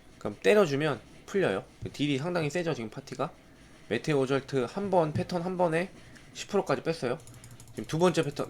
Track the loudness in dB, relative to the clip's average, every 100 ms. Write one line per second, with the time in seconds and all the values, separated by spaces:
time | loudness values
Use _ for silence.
0 | -20 -10 -8 0 4 6 6 2 0 -2
1 | -6 -20 -6 0 2 0 -4 -12 -12 -4
2 | -2 0 -2 -2 -2 -2 -2 -4 -6 -10
3 | -12 -6 -6 -8 -20 -20 -20 -20 -4 -2
4 | 2 2 2 0 0 -2 -2 -2 2 2
5 | 2 0 -2 -2 -2 0 2 2 -2 -8
6 | -20 -20 -18 -16 -2 0 2 0 0 -4
7 | -2 -4 -8 -20 -20 -20 -14 -10 -6 2
8 | 4 4 0 -4 -8